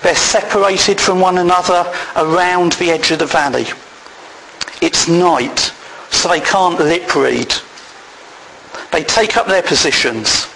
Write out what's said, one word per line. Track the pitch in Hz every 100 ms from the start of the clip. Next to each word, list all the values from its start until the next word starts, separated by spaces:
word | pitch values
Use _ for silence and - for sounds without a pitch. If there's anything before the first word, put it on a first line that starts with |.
They're | 180 151
separated | - 220 - 208 196 190 - 196
from | - 185
one | 185 180
another | 175 180 175 175 175 175 - -
around | 160 170 180 180 175
the | - 180
edge | 160 -
of | 156
the | 160
valley. | 165 143 127 113 - - - - - - - - - - -
It's | 339 - -
night, | 170 180 147 123 - - - - - -
so | - 175
they | 170
can't | - 190 180 170
lip | 151 170 - 147
read. | 135 123 120 - - - - - - - - - - - - - -
They | 165
take | 151 - 214 233
up | -
their | 190
positions | - 151 156 - 131 113 107 - -